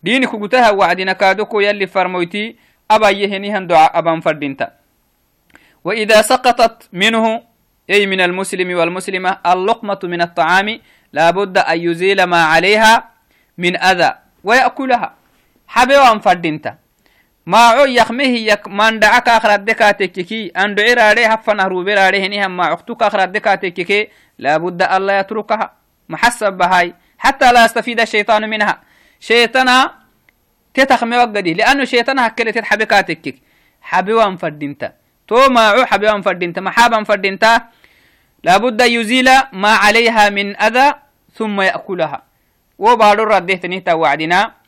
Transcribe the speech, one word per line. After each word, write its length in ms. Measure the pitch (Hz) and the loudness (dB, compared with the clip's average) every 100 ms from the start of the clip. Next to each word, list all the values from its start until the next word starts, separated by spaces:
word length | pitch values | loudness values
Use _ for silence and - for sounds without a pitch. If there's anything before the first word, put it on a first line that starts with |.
Diini 240 | 165 254 240 | -2 -2 -2
kugutaha 440 | 220 208 254 233 | -6 -4 2 2
wacdina 420 | 202 185 180 190 190 | 2 0 0 -4 0
kaadoko 460 | 196 196 208 214 | 0 0 -4 -2
yalli 260 | 202 208 185 | -2 -2 -4
farmoyti 720 | 202 180 185 175 208 214 - _ _ _ | -2 -2 -2 -6 -6 -10 -12 _ _ _
abayye 380 | 214 208 202 202 | 2 2 0 -4
henihan 400 | 196 202 208 185 | -6 -6 -6 0
duca 260 | 180 160 | 2 4
aban 280 | 170 170 165 | 2 -2 -2
fadhinta. 500 | 165 156 147 131 127 _ _ _ _ _ _ _ _ _ _ _ | -2 -4 -6 -8 -10 _ _ _ _ _ _ _ _ _ _ _
وإذا 380 | 160 220 214 214 | -8 -6 0 2
سقطت 680 | 214 262 254 240 233 - _ | 2 0 0 2 0 0 _
منه، 480 | 180 202 226 226 226 _ _ _ _ _ | -2 0 0 0 -2 _ _ _ _ _
أي 160 | 196 202 | 0 0
من 160 | 190 | 0
المسلم 560 | 180 180 190 190 185 180 | -2 -2 -6 -6 -4 -2
والمسلمة، 600 | 165 180 190 185 185 190 175 | -2 -4 -8 -6 -4 -4 -2
اللقمة 540 | 185 190 226 208 196 | -2 0 -4 -4 -8
من 180 | 185 175 | -6 -6
الطعام، 580 | 170 175 160 180 208 220 _ _ _ | -6 -2 0 0 -2 -8 _ _ _
لا 180 | 139 165 | 0 0
بد 260 | 175 202 185 | 0 -2 -2
أن 200 | - 170 | -2 -2
يزيل 440 | 170 165 185 196 | -4 -2 -2 0
ما 200 | 180 175 | 0 2
عليها 680 | 160 160 180 214 220 233 - _ _ _ _ - | 2 2 2 4 4 4 0 _ _ _ _ -6
من 200 | 175 180 | -4 -2
أذى 340 | 185 185 156 - _ _ | 0 2 0 -2 _ _
ويأكلها. 680 | 190 240 254 - 262 240 180 _ _ _ _ _ _ | -2 0 0 -2 -2 -2 -4 _ _ _ _ _ _
Habe 300 | - 254 277 | -2 2 4
wan 220 | 269 214 | 4 4
fadhinta. 560 | 208 180 170 156 - - _ _ _ _ _ _ - | 0 0 -2 -6 -10 -14 _ _ _ _ _ _ -2
Maaco 420 | 202 233 233 285 | 4 4 4 2
yakmehi 580 | 240 220 233 269 240 220 | 2 0 0 -2 -2 -2
yak 220 | 208 - | -4 -4
mandaca 540 | 202 220 220 208 240 | -2 -2 2 2 2
ka 140 | 240 226 | 2 2
akhradde 360 | 226 208 196 220 | 2 0 0 0
ka 180 | 214 | 2
tekkeki, 580 | 202 190 196 175 220 214 | 2 -4 -6 -10 -8 -10
anduci 420 | - 202 202 214 240 | -4 -4 0 0 4
raadhe 300 | 220 214 233 | 4 4 2
hafana 440 | 220 - 208 190 | 0 -2 -2 0
rube 260 | 185 180 208 | -2 -2 2
raadhe 240 | 190 196 | 2 0
henihan 300 | 196 202 196 | -4 -4 -6
maacuqtu 440 | 180 170 165 - 233 | -2 -4 -4 -8 -2
ka 80 | 220 | -2
akhradde 320 | 202 185 196 | 0 -2 -2
ka 160 | 220 190 | -2 -2
tekkeke, 520 | 190 180 175 202 214 _ _ _ | -4 -8 -4 -2 -4 _ _ _
لا 160 | 135 156 | -2 -2
بد 240 | 175 175 | -2 -4
ألا 380 | 185 190 196 196 | -2 -2 0 -2
يتركها. 540 | 196 220 208 - - _ _ _ _ | -4 -8 -6 -6 -6 _ _ _ _
Muhassab 480 | 160 240 - 202 190 | -2 -2 -2 -6 -2
bahay. 360 | 180 185 175 - _ _ | 0 2 0 -6 _ _
حتى 340 | 254 269 254 | -4 2 4
لا 120 | 240 226 | 4 4
يستفيد 340 | 233 233 233 | 0 -6 -4
الشيطان 500 | 220 220 208 220 214 | -2 -2 0 0 -2
منها. 320 | 214 208 - _ _ _ _ | -4 -4 -4 _ _ _ _
Shaytana 720 | - 233 233 262 254 254 294 - _ _ _ _ _ _ _ | -2 0 2 0 2 2 0 -4 _ _ _ _ _ _ _
tetakme 440 | - 269 247 233 240 | -2 2 2 0 0
waggadi. 360 | 240 208 180 | 0 0 -4
لأنه 320 | 165 220 277 254 | 0 0 0 -2
shaytana 360 | 247 233 269 233 | -2 0 -2 -2
hakkele 260 | 226 233 | -2 -4
tet 120 | 226 214 | -4 -2
habe 200 | 214 214 | -2 2
ka 180 | 208 | 0
tekkek. 340 | 185 160 143 - _ _ _ _ | 0 -6 -10 -14 _ _ _ _
Habe 320 | - 180 190 | -6 -4 -2
wan 240 | 226 214 185 | 0 0 -2
fadhinta. 540 | 165 151 147 143 107 _ _ _ _ | -8 -8 -12 -10 -12 _ _ _ _
To 80 | 226 269 | 2 4
maaco 360 | 247 220 208 254 | 4 2 2 0
habe 180 | - 208 | 0 0
wan 160 | 214 | 0
fadhinta. 360 | 196 185 175 170 | -2 -4 -6 -6
Maxaa 300 | 190 175 233 | -6 2 2
ban 160 | 226 208 | 2 -2
fadhinta? 640 | 208 196 190 220 233 - _ _ _ _ _ _ _ | -2 -2 0 2 2 0 _ _ _ _ _ _ _
لا 140 | 156 190 | 0 2
بد 240 | 240 220 | 2 0
يزيل 480 | 240 240 214 254 262 262 262 | 0 0 0 0 4 2 2
ما 220 | 185 202 220 | -2 0 2
عليها 540 | 208 226 233 226 208 | 2 2 2 2 2
من 280 | 202 202 202 | 0 -6 -2
أذى 360 | 214 240 277 - _ _ _ _ | -2 2 2 0 _ _ _ _
ثم 240 | 220 202 | -6 -2
يأكلها. 600 | 190 - - 180 156 143 _ _ _ _ _ _ | -2 -2 -8 -6 -6 -6 _ _ _ _ _ _
Wo 180 | 202 240 | 0 4
baadho 280 | 214 208 220 | 4 2 2
raddehtani 580 | 208 175 185 180 185 | 0 -2 -6 -6 -8
ta 120 | 185 165 | -2 0
wacdina. 580 | 156 147 156 175 220 _ | 0 -2 -2 -2 -2 _